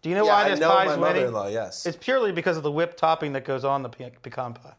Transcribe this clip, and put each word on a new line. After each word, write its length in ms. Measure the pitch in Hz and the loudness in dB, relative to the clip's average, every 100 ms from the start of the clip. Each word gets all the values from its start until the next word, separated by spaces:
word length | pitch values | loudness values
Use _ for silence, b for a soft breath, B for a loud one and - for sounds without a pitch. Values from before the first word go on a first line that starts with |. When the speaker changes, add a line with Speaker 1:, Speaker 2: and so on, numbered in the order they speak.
Speaker 1:
Do 80 | 160 | -2
you 60 | 185 | 0
know 100 | 214 | 4
Speaker 2:
Yeah, 60 | |
Speaker 1:
why 100 | 202 202 | 4 4
Speaker 2:
I 40 | |
Speaker 1:
this 100 | 185 | 2
Speaker 2:
know 100 | 160 | 4
Speaker 1:
pie's 80 | 190 | 4
Speaker 2:
my 200 | 196 190 | 4 2
Speaker 1:
winning? 40 | |
Speaker 2:
mother-in-law, 460 | 170 180 127 113 101 | 2 2 0 -2 -4
yes. 380 | 110 101 - 175 | -4 -6 -6 -8
Speaker 1:
It's 120 | 170 | -6
purely 320 | - 262 220 | -2 0 0
because 260 | 170 170 160 | -2 -2 0
of 60 | |
the 80 | 147 | -2
whipped 260 | 147 170 170 | -2 -2 0
topping 360 | 160 160 151 | 2 2 -2
that 100 | 135 - | -6 -4
goes 200 | 131 135 | -4 0
on 160 | 139 | -2
the 60 | 127 | -4
pe-, 220 | - 123 120 | -12 -18 -16
pecan 320 | - 113 123 | -16 -10 -10
pie. 200 | 120 - | -10 -18